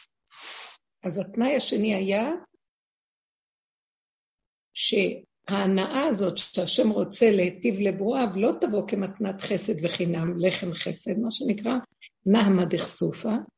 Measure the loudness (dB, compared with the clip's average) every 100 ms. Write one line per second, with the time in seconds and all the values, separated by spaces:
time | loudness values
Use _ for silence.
0 | -20 _ _ -20 -16 -16 -18 -20 _ _
1 | -6 -6 -4 0 0 0 0 0 0 0
2 | 0 0 0 -4 -10 _ _ _ _ _
3 | _ _ _ _ _ _ _ _ _ _
4 | _ _ _ _ _ _ _ -6 0 2
5 | 0 -2 -14 _ -4 0 2 2 0 0
6 | 0 0 -2 -2 -6 -4 -2 2 2 2
7 | -2 4 4 6 2 0 -2 0 0 0
8 | 0 0 0 2 0 2 0 0 -2 -2
9 | -4 -4 -6 -4 -4 -2 -2 -4 -2 -2
10 | -2 0 -2 0 0 0 -4 -4 -6 -6
11 | -4 -2 -2 -2 -2 -2 -2 -2 -4 _
12 | -20 _ 4 6 6 6 4 0 -2 -2
13 | -4 -2 -4 -4 -6